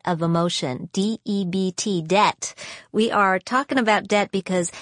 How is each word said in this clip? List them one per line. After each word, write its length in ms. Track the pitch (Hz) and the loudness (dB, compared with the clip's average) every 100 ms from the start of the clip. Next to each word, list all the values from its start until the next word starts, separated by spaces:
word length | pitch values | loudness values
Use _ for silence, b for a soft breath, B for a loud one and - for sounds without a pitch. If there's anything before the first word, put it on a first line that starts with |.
of 160 | 185 165 | -2 0
emotion, 680 | 165 170 175 - 139 127 170 | 2 2 0 -2 -4 -6 -6
D 280 | 196 208 226 | -2 -2 -2
E 200 | - 202 | -4 -4
B 260 | 180 190 185 | -2 -2 -2
T, 320 | - 214 180 | -4 -4 -2
debt. 500 | 160 196 185 - - B B B B | 2 2 2 0 -8 B B B B
We 220 | 214 226 | 0 2
are 260 | 208 190 190 | 4 2 2
talking 400 | - 254 294 269 | 0 -2 0 2
about 300 | 220 208 202 | 2 2 2
debt 240 | 208 202 | 0 0
because 400 | 190 - 185 175 B | -4 -2 -2 -2 B